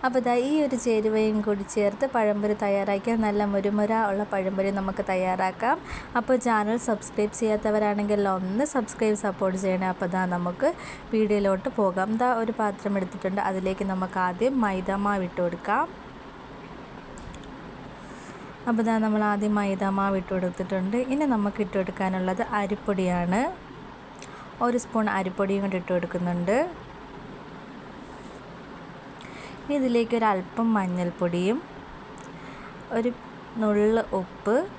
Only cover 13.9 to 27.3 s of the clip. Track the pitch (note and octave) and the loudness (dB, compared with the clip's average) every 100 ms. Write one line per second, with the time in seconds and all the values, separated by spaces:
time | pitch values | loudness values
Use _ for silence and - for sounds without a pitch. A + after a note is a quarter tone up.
13.9 | F#3 F#3 F#3 F3+ F3+ A#3+ C4+ G#3 F#3 F3+ | -2 -2 0 0 2 2 4 2 0 0
14.9 | G3 G3+ G3+ F3 - F3 F3 - A3+ E4 | 0 2 2 0 0 0 0 0 0 0
15.9 | - - - - - - - - - - | -6 -16 -16 -16 -16 -16 -16 -14 -14 -14
16.9 | - - - - - - - - - - | -16 -14 -14 -14 -14 -14 -14 -16 -14 -16
17.9 | - - - - - - - B3 A3+ A3+ | -16 -16 -16 -14 -14 -16 -8 -2 2 2
18.9 | A3 A3 G#3+ G#3 G#3 G#3+ G#3 G3+ F#3+ G3 | 2 4 4 2 2 2 2 2 2 2
19.9 | G3 G3 F#3+ F3+ F#3 F3+ F3 F#3 F#3+ F#3 | 2 2 2 0 0 0 -2 -2 0 0
20.9 | A#3+ B3+ C#4 D4+ A3+ G#3 G3+ G3 G3 F#3 | 0 0 2 2 2 2 0 0 0 -2
21.9 | F#3 F#3+ F#3 F#3 F#3 A#3 G#3 G3+ G3+ - | 0 0 0 0 0 0 0 0 -2 0
22.9 | G3 F3+ F3 F3 G3 D4+ F#4 - - - | 0 2 2 2 2 0 -4 -14 -16 -16
23.9 | - - - - - - - A#3+ A#3+ - | -18 -18 -16 -14 -14 -16 -2 2 2 0
24.9 | A3+ G#3+ G3 F#3+ F#3 G3 G3 G3 F#3 F3+ | 0 2 0 0 0 0 2 0 -2 0
25.9 | F3+ F3 F3 F3 F3 F3 A#3 F4 E4 - | 0 0 -2 0 0 2 2 2 -4 -14
26.9 | - - - - | -16 -16 -14 -14